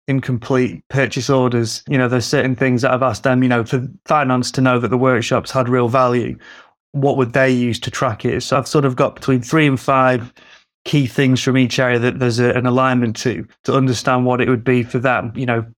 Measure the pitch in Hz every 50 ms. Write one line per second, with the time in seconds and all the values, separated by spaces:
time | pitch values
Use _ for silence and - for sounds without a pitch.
0 | _ - 135 131 - - 123 110 - - 135 127 127 104 - - _ - - 135
1 | 131 107 - 135 120 - 139 131 127 123 123 120 117 110 - - - 143 143 131
2 | 127 117 127 123 110 - 151 139 123 131 127 - 135 131 123 117 131 127 127 120
3 | 135 127 113 - - 135 127 127 131 123 123 117 110 - 143 127 127 127 - -
4 | _ - 160 151 139 131 127 123 123 - - 139 131 131 123 120 120 104 127 123
5 | 131 131 127 110 110 - 131 113 - - - 131 123 120 127 123 120 117 120 131
6 | 127 123 123 120 113 123 - - - - - - - _ _ _ _ _ - 143
7 | 139 143 127 135 127 117 120 139 131 131 127 123 120 120 110 - - - - -
8 | 139 123 107 - - 120 - 117 - - 131 135 117 - - 151 139 131 127 123
9 | 139 135 - - - 139 131 123 117 - 160 160 151 143 135 123 - 143 135 131
10 | 131 127 127 120 117 123 _ - - - - - _ _ _ _ - - - 147
11 | 135 113 - - 139 131 131 120 - 135 127 131 127 120 - - 131 123 123 120
12 | 120 123 - 131 127 123 113 120 120 123 - 123 123 127 123 131 131 131 127 123
13 | 120 113 110 - - 127 101 - - - _ _ - - 123 135 131 131 113 -
14 | - 139 127 123 123 127 127 123 117 123 127 117 117 131 127 123 117 - - 123
15 | 123 131 120 101 - 117 - 135 131 123 117 117 113 113 -